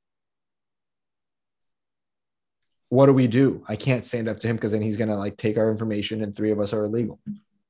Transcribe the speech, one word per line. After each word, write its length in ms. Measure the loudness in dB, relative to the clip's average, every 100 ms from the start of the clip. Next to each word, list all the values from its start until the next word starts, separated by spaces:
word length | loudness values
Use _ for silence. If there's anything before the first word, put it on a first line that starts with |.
| _ _ _ _ _ _ _ _ _ _ _ _ _ _ _ _ _ _ _ _ _ _ _ _ _ _ _ _ _
What 160 | 6 6
do 80 |
we 120 | 6 4
do? 380 | 4 2 0 -6
I 100 | -6
can't 280 | -2 -2
stand 240 | -2 -6 -4
up 100 | -4
to 60 | -4
him 120 | -2
'cause 140 | -2
then 100 | -2
he's 160 | -2 -2
gonna, 180 | -2 -2
like, 220 | -4 -4
take 180 | -2 0
our 140 | 0
information 520 | 0 -4 -4 -4 -6
and 140 | -6 -4
three 140 | -2
of 100 | 0
us 140 | -2
are 100 | -2
illegal. 340 | -2 -2 -4 -8 -14 -16 _ _